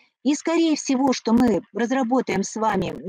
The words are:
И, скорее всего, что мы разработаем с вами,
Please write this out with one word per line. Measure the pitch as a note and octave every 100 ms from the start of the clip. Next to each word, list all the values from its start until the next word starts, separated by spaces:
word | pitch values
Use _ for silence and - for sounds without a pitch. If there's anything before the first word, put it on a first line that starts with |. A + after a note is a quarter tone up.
| _ _
И, | B3+ D4+
скорее | E4 E4 E4 D4
всего, | - B3+ C#4
что | A#3+ A3+
мы | A#3 B3 F3 -
разработаем | G3+ A#3 C4 A#3 B3+ A3+ F#3
с | F#3+ A3
вами, | A3 G3 - -